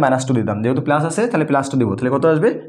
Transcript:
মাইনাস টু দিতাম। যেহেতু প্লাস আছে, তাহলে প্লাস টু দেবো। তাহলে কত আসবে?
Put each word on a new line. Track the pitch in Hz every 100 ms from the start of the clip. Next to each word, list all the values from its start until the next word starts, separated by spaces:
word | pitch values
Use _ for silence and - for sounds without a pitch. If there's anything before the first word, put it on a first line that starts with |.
মাইনাস | 135 131 131
টু | 120
দিতাম। | 104 104
যেহেতু | 117 131 139
প্লাস | 147 165
আছে, | 185 233
তাহলে | 160 151
প্লাস | 139 135
টু | 131
দেবো। | 110 98
তাহলে | 127 135
কত | 160
আসবে? | 156 220 -